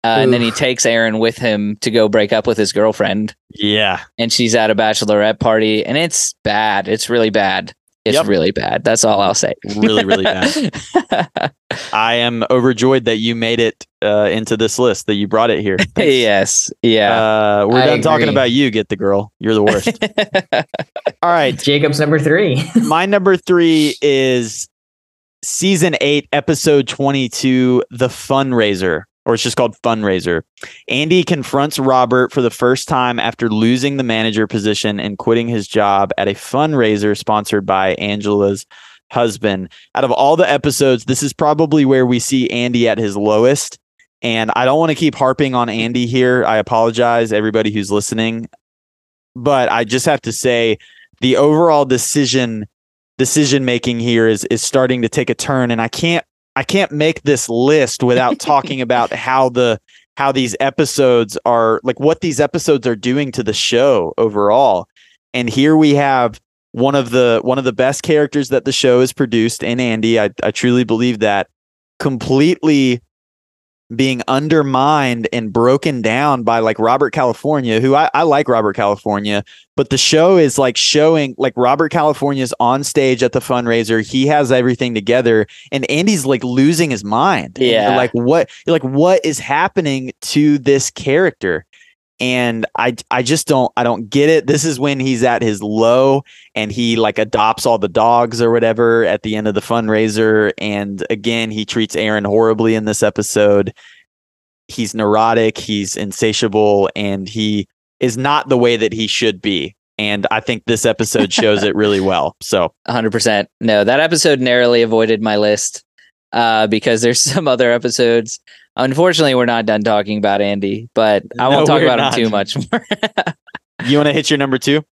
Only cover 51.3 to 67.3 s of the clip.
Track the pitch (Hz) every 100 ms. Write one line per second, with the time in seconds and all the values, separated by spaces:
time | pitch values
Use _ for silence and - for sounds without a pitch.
51.3 | 127 147 151 170 147 135 127 - 147 131
52.3 | 131 120 110 104 _ _ _ _ - 131
53.3 | 151 143 135 127 120 123 117 117 117 113
54.3 | 104 - 113 - 135 127 127 113 - 123
55.3 | 117 - 135 120 117 113 - 170 170 -
56.3 | _ _ - 135 196 190 147 156 156 143
57.3 | 135 - 117 131 156 123 - 123 123 123
58.3 | 147 - - 131 135 120 123 117 - -
59.3 | 131 131 123 123 107 _ _ _ - 139
60.3 | 135 123 98 135 - 147 - 131 120 110
61.3 | - - 117 113 110 127 120 143 165 175
62.3 | 143 147 165 - 143 123 113 123 131 139
63.3 | 120 110 104 - 120 139 113 82 - 113
64.3 | 104 101 117 135 92 87 _ _ _ _
65.3 | 123 120 127 143 156 151 143 143 131 120
66.3 | 104 _ _ _ 113 131 139 120 123 123